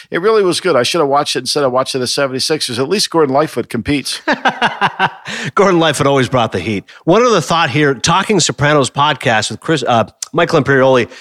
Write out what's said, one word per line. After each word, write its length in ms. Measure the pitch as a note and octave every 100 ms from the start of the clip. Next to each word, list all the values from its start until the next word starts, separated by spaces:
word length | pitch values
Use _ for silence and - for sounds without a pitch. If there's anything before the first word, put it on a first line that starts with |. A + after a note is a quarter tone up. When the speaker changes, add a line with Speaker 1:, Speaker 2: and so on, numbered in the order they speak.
| -
Speaker 1:
It 120 | E3+
really 200 | G3 A3
was 180 | F#3 D#3+
good. 160 | F#3 C#3+
I 60 |
should 180 | - F3
have 100 | C#3+
watched 260 | C#3 D3 C3+
it 40 |
instead 240 | B2+ D3
of 80 | C#3
watching 300 | B2 C3 C3+
the 60 | B2
seventy-sixers. 720 | - C#3 B2+ - D#3 - A#2
At 100 | C3+
least 220 | G3+ -
Gordon 240 | E3 D3 C3
Lightfoot 340 | D#3 - A2
competes. 520 | A#2+ - C#3+ - -
Speaker 2:
<laughs> 1300 | - C#4 C4 - A#3 - G3 - F#3 - - - A3
Gordon 240 | - G3 F3
Lightfoot 300 | E3 C#3+ C#3+
always 200 | C#3 A#2+
brought 260 | B2+ A2+
the 60 | F#2+
heat. 260 | F2+ G2+ - -
One 180 | - F#3+
other 200 | B3 G3+
thought 280 | C#3+ E3+ E3
here, 240 | C3 D3
Talking 460 | C3 - F3 F#3+ G3+
Sopranos 500 | - - D3 D3+ B2+
podcast 640 | C#3 D3 C#3 C3 A2 -
with 80 | A2
Chris, 240 | - D#3+
uh, 260 | A#2+ A#2 G#2 _ -
Michael 300 | D#3 E3+ D#3+
Imperioli, 500 | C3 C3+ C3 B2+ A2 -